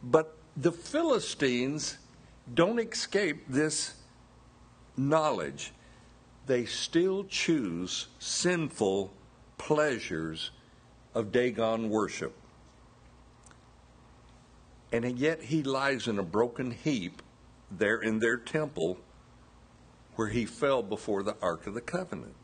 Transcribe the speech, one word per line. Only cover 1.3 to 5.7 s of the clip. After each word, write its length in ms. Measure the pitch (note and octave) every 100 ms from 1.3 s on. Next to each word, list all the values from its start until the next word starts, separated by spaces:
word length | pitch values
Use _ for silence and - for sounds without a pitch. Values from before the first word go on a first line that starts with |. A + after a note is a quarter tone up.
| - C#3 A#2+ C3 D3+ C#3+ - - - - - -
don't 260 | B2 F3 A#3+
escape 640 | A3+ - - F#3+ G3 D3 -
this 460 | C3 D#3 D3+ - - - - - - - - - - - -
knowledge. 760 | C#3 D#3+ D3+ A2 D2 C#2 -